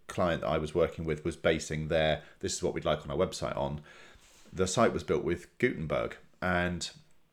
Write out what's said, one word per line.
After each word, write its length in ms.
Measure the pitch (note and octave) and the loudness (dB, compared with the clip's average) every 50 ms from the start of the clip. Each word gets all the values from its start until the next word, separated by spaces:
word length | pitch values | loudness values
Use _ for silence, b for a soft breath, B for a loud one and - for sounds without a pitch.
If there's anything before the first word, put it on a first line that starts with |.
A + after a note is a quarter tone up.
| - | -16
client 340 | - - - F#2 F2 E2 D2 | -8 -2 0 2 2 2 0
that 60 | - | 0
I 100 | - D#2 D#2+ | 0 0 0
was 140 | D#2 D2+ - | 0 0 2
working 300 | E2+ E2 D2+ - - E2 | 2 2 2 2 -4 -2
with 200 | D#2 D#2 D2 - | -2 -2 -2 -2
was 100 | F2 D#2 | -6 -6
basing 520 | - - E2+ E2 D#2 - - D#2 D2+ D#2 | 0 2 2 2 2 0 -4 -4 -4 -2
their, 340 | D2+ E2 D#2+ D#2 D#2 D2 C#2+ B B B B | 2 2 4 4 4 2 0 B B B B
"This 140 | - F#2 - | -6 -4 -4
is 100 | - F2+ | 0 -2
what 100 | E2+ - | 0 -2
we'd 100 | E2 D#2 | 0 0
like 160 | E2 D2+ D2+ - | 0 0 0 -2
on 80 | C#2+ | -4
our 60 | C#2 | 0
website" 400 | D2 F#2 - - - D2 C2 - | 0 0 0 0 -6 -4 -4 -2
on, 240 | - C#2 C#2 C#2+ D2+ B B B B B B B B B B B B B - - | -2 -2 -2 -4 -6 B B B B B B B B B B B B B -14 -2
the 140 | F2+ F#2 | -2 -2
site 260 | F2+ - C3 A#2 F#2+ - | 0 4 4 2 4 2
was 100 | D#2+ - | -2 -2
built 200 | - F2 D2 - | 0 0 0 2
with 320 | D#2+ F2 - - - _ | 0 -2 -4 -6 -16 _
Gutenberg 600 | _ A#2 B2 - - D#2+ D2 D2 B1+ A1+ A1+ - - - - - _ | _ 0 0 2 -2 -2 -2 0 0 -2 -4 -6 -12 -20 -20 -10 _
and, 480 | - F#2 F2+ F2 F2 F2+ F2 E2+ - - - - - - - - _ _ | -2 0 2 2 0 0 -2 -4 -6 -10 -10 -16 -20 -20 -20 -20 _ _